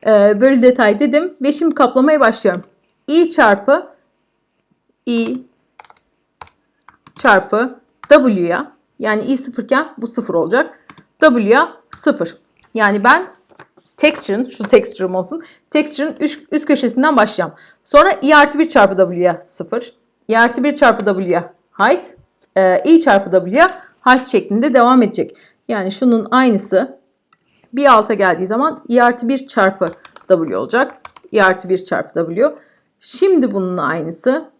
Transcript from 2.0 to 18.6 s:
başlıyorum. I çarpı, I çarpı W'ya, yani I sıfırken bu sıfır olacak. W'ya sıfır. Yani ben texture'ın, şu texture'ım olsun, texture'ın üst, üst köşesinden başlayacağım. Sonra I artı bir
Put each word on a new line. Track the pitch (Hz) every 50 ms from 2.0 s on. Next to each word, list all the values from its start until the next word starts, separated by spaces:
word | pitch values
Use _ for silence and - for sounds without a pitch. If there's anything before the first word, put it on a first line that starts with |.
| 254 294 311 294
başlıyorum. | 262 220 226 - - 208 180 180 - _ _ _ _ _ _ _ _ -
I | 285 330 349 330
çarpı, | - - 262 220 202 196 202 - 277 339 349 - _ _ _ _ _ _ _ _ _ _ _ _ _ _ _ _ _ _ _ _ _ _ _
I | 247 240 226 226 220 254 254 254 _ _ _ _ _ _ _ - - - _ _ _ _ _ _ _ _ _ - - _ _ _ _ _ _ _ - _ _ _ - _ -
çarpı | - 262 208 190 190 - - 214 240 262 254 - _ _ _ _ - -
W'ya, | 285 302 254 254 208 185 175 180 196 - 302 - _ _ _ _ _ _
yani | - 214 214 214
I | - - 269
sıfırken | 254 262 262 - - 208 - 269 262 320 311 - -
bu | 226
sıfır | 233 - - 226 - 180
olacak. | 170 156 160 202 262 320 - - _ _ _ - - _ _ _ _
W'ya | - 311 240 240 208 196 226 269 330 339 - _ _ _ -
sıfır. | - - 302 285 - 175 170 - _ _ _ _ _ _ _ _
Yani | 226 214 202 202 208 196
ben | 240 285 349 370 - - _ _ _ - _ - _ _ _ _ _ _
texture'ın, | - - 302 320 - - - 196 220 254
şu | - - - 220
texture'ım | 202 - 208 202 - - - 190 185 185
olsun, | 185 180 185 302 330 - - _ _ _ _
texture'ın | - 302 302 302 - - 285 320 - -
üst, | 302 294 - - - _
üst | - 302 302
köşesinden | - 294 262 - 233 - 254 262 311 302
başlayacağım. | 240 202 220 - - 175 156 - _ _ _ _ _ _
Sonra | - - 285 311 381 330 -
I | 262 277 311
artı | 294 285 294 294
bir | 285